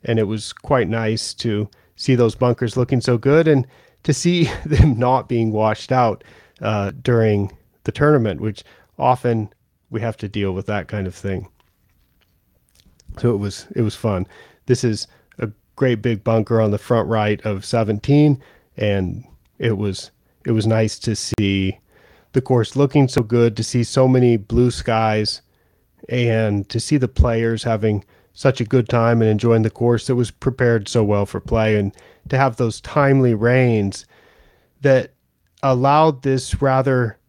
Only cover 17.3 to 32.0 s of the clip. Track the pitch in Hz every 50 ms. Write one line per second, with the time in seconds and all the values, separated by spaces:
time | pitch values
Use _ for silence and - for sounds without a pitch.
17.3 | 107 101 - 110 104 95 - - - 117 113 104 107 101 - - 143 147 151 151
18.3 | 143 131 - _ _ _ _ _ _ - 110 104 101 98 95 90 90 90 - _
19.3 | - _ _ _ _ _ - 98 107 98 107 101 95 - - - _ _ _ _
20.3 | _ _ _ - 117 110 104 110 113 110 113 110 - - - - 110 - - -
21.3 | - 101 107 98 98 98 95 95 95 - _ _ _ _ _ _ _ _ _ _
22.3 | _ 139 127 - 131 123 110 - - 131 143 139 - 147 139 127 - - 120 107
23.3 | 117 120 117 117 107 110 113 - - 123 117 - - 135 131 131 127 127 123 123
24.3 | 117 113 101 _ 117 117 123 123 117 - - - 113 110 113 110 107 107 107 104
25.3 | - - _ _ _ _ _ _ _ _ _ _ _ _ - - - 127 120 117
26.3 | 113 110 110 107 104 101 98 _ - 117 - - 151 147 127 120 - - - 123
27.3 | 117 113 113 113 117 110 - 120 113 107 104 110 104 101 - _ _ _ _ _
28.3 | _ - - 139 123 - 120 107 - 127 120 - - 120 117 117 117 117 113 110
29.3 | 107 104 - 117 117 113 110 110 - - 120 120 120 117 - - 131 120 123 110
30.3 | - _ - - 120 - 135 120 117 113 101 - - 120 110 101 104 101 101 -
31.3 | - - - - - 113 110 110 107 104 101 98 - -